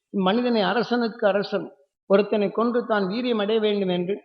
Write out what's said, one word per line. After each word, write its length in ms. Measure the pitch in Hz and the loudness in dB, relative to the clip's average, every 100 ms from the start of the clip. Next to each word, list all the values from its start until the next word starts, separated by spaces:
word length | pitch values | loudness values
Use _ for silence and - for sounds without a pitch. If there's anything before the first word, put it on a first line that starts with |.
| _ | _
மனிதனை 480 | 202 185 220 247 226 | -2 2 2 2 2
அரசனுக்கு 640 | 185 214 220 240 233 - 208 | 2 0 0 -2 -2 0 0
அரசன் 400 | 190 190 196 - - _ _ - | 2 0 -4 -6 -12 _ _ 2
ஒருத்தனை 380 | 196 202 220 196 | 2 4 0 0
கொன்று 300 | 185 233 240 | 0 0 0
தான் 200 | 220 214 190 | 0 0 0
வீரியம் 320 | 214 254 226 | -2 -2 -2
அடைய 160 | 202 226 | 0 0
வேண்டும் 320 | 214 208 190 | 0 0 0
என்று 220 | 180 180 208 | 0 -2 -6